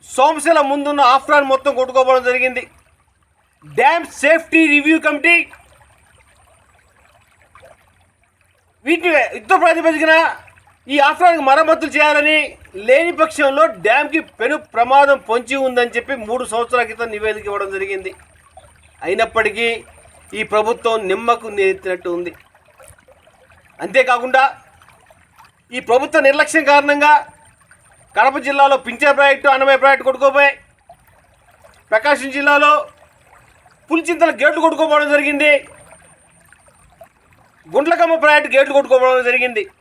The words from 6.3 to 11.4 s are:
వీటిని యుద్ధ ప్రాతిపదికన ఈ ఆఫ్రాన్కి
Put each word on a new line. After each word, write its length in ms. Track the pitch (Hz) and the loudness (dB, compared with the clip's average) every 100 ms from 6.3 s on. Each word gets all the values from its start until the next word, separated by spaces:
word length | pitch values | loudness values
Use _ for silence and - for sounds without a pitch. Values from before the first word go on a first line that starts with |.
| _ _ _ _ _ _ _ _ _ _ _ _ _ - _ _ _ _ _ _ _ _ _ _ _ 247 | _ _ _ _ _ _ _ _ _ _ _ _ _ -20 _ _ _ _ _ _ _ _ _ _ _ -2
వీటిని 300 | 339 349 302 226 240 | -2 2 0 -2 -8
యుద్ధ 140 | 214 381 | 0 2
ప్రాతిపదికన 760 | 339 330 330 311 311 320 320 - - _ _ _ - | 2 2 0 0 2 2 2 -4 -16 _ _ _ -6
ఈ 120 | 285 | 0
ఆఫ్రాన్కి 440 | 277 302 349 330 | 0 2 2 2